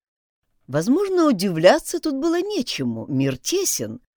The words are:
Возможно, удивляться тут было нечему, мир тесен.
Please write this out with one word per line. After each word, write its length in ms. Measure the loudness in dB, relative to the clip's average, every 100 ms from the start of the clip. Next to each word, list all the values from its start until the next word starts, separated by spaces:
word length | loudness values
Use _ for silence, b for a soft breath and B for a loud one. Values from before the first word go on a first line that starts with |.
| _ _ _ _ _ _ -4
Возможно, 600 | -2 2 2 2 2 2
удивляться 720 | 2 0 4 6 4 0 -6
тут 160 | -4 -2
было 260 | -2 -2
нечему, 640 | -2 -4 -4 -4 -4 -6 -4
мир 300 | -2 0 -2
тесен. 640 | -4 -2 -2 -4 -6 -10 _